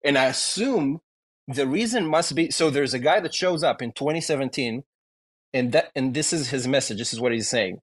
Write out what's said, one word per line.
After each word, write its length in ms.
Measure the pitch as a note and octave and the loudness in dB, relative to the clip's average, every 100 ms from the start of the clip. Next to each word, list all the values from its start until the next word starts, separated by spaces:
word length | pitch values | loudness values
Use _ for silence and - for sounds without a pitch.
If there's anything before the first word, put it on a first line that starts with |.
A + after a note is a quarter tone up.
And 140 | D3 C#3 | 2 4
I 80 | C3 | 4
assume 720 | C3 - - B3 A#3 C#3 D#3+ _ _ _ _ - | 2 -4 -2 0 2 0 -2 _ _ _ _ -10
the 180 | C3+ C3+ | -2 0
reason 400 | D#3+ A#3 A#3+ D#3+ | 0 0 0 2
must 300 | D#3 E3+ D3+ | 2 2 0
be, 160 | E3 | 0
so 180 | - D#3+ | 2 2
there's 240 | C#3 C#3 | 2 0
a 60 | C3 | 0
guy 220 | C3+ F#3+ | 2 2
that 120 | E3 | 0
shows 300 | - F#3 E3+ | -2 0 2
up 180 | D#3 A#2 | 0 0
in 120 | A#2+ | -6
twenty 260 | - C#3+ D#3+ | -4 -2 -2
seventeen, 640 | D#3+ D3 C3 - B2 A2+ - _ _ _ _ _ _ | -2 -2 -2 -2 -4 -4 -10 _ _ _ _ _ _
and 180 | C3 B2 | -2 2
that, 200 | D3+ - - | 2 0 -2
and 180 | C3 | -2
this 200 | B2+ D3+ | 0 0
is 160 | E3+ B2+ | -2 -2
his 180 | C3+ B2 | -4 0
message. 300 | C3+ - G#2+ | 0 0 -4
This 160 | A#2 | -6
is 80 | A2+ | -2
what 100 | B2 | 0
he's 160 | A#2 G#2 | 0 0
saying. 320 | B2 G2 E2+ | 0 0 -4